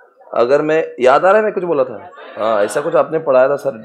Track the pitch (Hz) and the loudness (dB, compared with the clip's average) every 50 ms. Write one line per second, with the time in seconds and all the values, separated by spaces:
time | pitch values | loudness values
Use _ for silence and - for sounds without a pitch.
0 | _ _ _ _ - - - - 120 120 139 147 151 151 156 160 160 - - - | _ _ _ _ -20 -6 -2 -2 0 2 2 0 0 0 0 -2 -2 -4 -4 0
1 | 120 123 135 151 170 185 202 214 214 208 190 202 180 175 156 139 127 123 113 98 | 2 4 4 4 4 4 4 2 2 0 -4 -4 -4 -2 -2 -2 -2 -2 -4 -10
2 | 98 - - - - - - 113 104 113 113 101 104 107 - 147 143 165 156 156 | -16 -20 -20 -20 -20 -16 -8 -4 -2 -2 0 0 0 -2 -2 -4 -4 0 0 0
3 | 143 - 160 160 156 151 131 127 131 139 143 139 - 139 120 110 110 | 0 0 -2 -4 -2 2 2 4 4 2 0 -2 -4 -6 -8 -8 -12